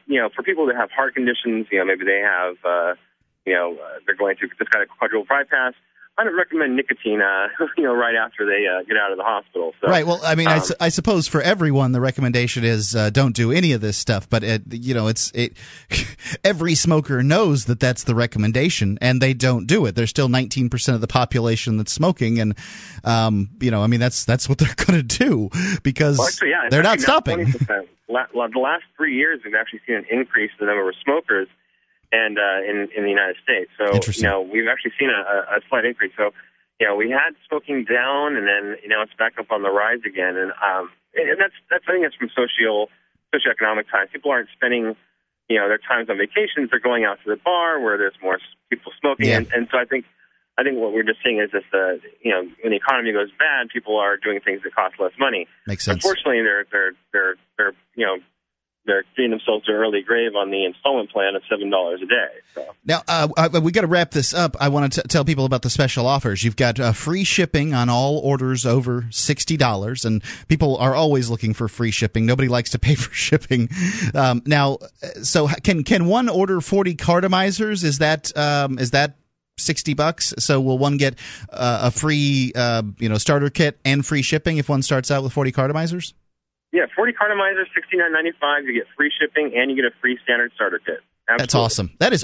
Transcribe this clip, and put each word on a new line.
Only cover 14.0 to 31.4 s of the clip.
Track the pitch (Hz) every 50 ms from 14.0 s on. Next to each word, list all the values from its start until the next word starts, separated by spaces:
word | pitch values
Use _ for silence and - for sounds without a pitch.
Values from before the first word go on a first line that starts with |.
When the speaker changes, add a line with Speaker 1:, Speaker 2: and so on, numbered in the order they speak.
| - - 113 98 - -
Speaker 2:
But | - 113 104
it, | 107 113 107 98 101
you | 110 117 120 127 131
know, | 117 110 110
it's | 110 - - - -
it. | 120 120 - - - - - - - - -
<laughs> | - - - - - - - - - - -
Every | 190 208 156 165 175 160
smoker | 147 - 170 165 156 143 - 139 123 127
knows | 139 160 190 226 185 143 135 107
that | - 120 110
that's | - 127 123 - -
the | - 120
recommendation, | 113 120 113 - 110 104 107 110 127 143 180 - - 107 98 101 104
and | 120 123 127 127
they | 131 131 135
don't | 120 127 131 123 117 92 113
do | 170 220 165
it. | 110 87
There's | 120 117 -
still | - - 143 127
nineteen | 120 127 131 110 - 131 127 120
percent | 131 123 - - 127
of | 113
the | 110 110
population | - 131 123 - - 127 113 117 113 113 - 120 110 107
that's | 104 - -
smoking, | - 156 185 175 - 127 113 117 117
and, | 110 107 104 - - - - - - - - - -
um, | 117 117 113 110 110 107 101 98 101 - -
you | 127 123
know, | 113 104
I | 101 113
mean, | 120 117
that's, | 120 123 - - -
that's | - 120 127 - -
what | 139 -
<laughs> |
they're | 156 117 - - -
gonna | - 185 165
do | 135 117 - - 247 285 190 117 104 98 - 165 180 196 196 -
because | - 139 135 - 156 147 143 131
Speaker 1:
Well, | 131 -
actually, | - - - 139
yeah, | 160 175 135
it's | 113
Speaker 2:
they're | 131 151 170
not | 208 226 233
Speaker 1:
actually | 262
now | 262 277
Speaker 2:
stopping. | 330 - - -
Speaker 1:
twenty | - 175 120 131 -
percent. | - - 104 98 92 - _ _ _ -
La-, | 117 123 127 - -
la-, | 123 120 113
the | 110 131
last | 127 135 160 170 - - _ -
three | 156 151 131
years, | 127 143 160 160 131 104
we've | 104 107
actually | 110 113 - - 107 - -
seen | 117
an | 104 98 -
increase | 110 123 131 120 - 113 107 107 - -
in | 104 104
the | 104
number | 104 98 92
of | 90 - -
smokers. | 135 143 165 - - 107 98